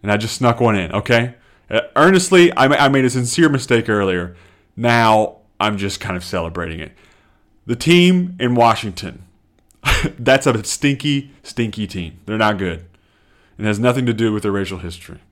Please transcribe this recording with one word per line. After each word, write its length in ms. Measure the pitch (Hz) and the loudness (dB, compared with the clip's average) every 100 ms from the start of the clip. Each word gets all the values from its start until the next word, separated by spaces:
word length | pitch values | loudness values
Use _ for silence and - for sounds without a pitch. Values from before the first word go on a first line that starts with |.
And 80 | 101 | 0
I 60 | 104 | -2
just 180 | 110 | -2
snuck 260 | - 123 117 | 0 0 2
one 140 | 120 | 2
in, 160 | 104 87 | 0 -2
okay? 460 | 95 - 117 120 120 _ _ _ | -6 0 0 0 -8 _ _ _
Uh, 120 | 110 - | -4 -2
earnestly, 580 | - 156 190 185 185 175 - | 2 4 4 4 4 4 4
I 100 | 135 | 2
ma-, 100 | 143 | 4
I 120 | 139 | 2
made 160 | 139 | 2
a 60 | 127 | 0
sincere 380 | 127 120 - 160 | -2 -4 2 2
mistake 400 | 139 - 120 113 | 2 0 0 2
earlier. 460 | 107 98 90 87 87 _ _ _ - | 0 0 -2 -4 -12 _ _ _ -4
Now, 600 | 117 117 113 110 107 - _ _ | 0 2 4 4 2 -4 _ _
I'm 180 | 107 104 | -4 -2
just 220 | 98 - | -6 -6
kind 160 | - 90 | -8 -8
of 80 | |
celebrating 560 | 87 92 82 85 82 80 | -6 -6 -6 -8 -10 -10
it. 120 | 78 _ _ _ _ _ _ _ | -14 _ _ _ _ _ _ _
The 120 | - 120 | -10 -6
team 600 | - 175 180 185 180 - | 2 4 6 4 0 -2
in 160 | 127 120 | -2 4
Washington, 680 | 117 110 107 87 95 - - _ _ _ _ | 4 2 -4 -10 -14 -14 -20 _ _ _ _
<laughs> 480 | _ 135 - - - | _ -2 -2 -2 -4
that's 300 | 120 135 139 | 2 2 4
a 160 | 113 | 0
stinky, 680 | 98 - 143 135 147 139 139 _ | -2 -4 -2 -2 -2 -4 -6 _
stinky 420 | - - 117 104 101 | -16 -6 -6 -4 -8
team. 320 | 95 85 - - | -8 -10 -12 -8
They're 100 | 110 | -2
not 220 | 110 101 | 0 0
good. 260 | 92 80 - _ _ _ _ _ _ _ | -4 -6 -14 _ _ _ _ _ _ _
It 80 | |
has 140 | 107 104 | -4 0
nothing 260 | 123 120 123 | 0 0 -2
to 60 | |
do 200 | 113 113 | 0 0
with 100 | 107 | 0
their 100 | 104 | -2
racial 260 | 98 95 92 | -4 -4 -8
history. 420 | 85 82 - 69 _ | -12 -14 -18 -20 _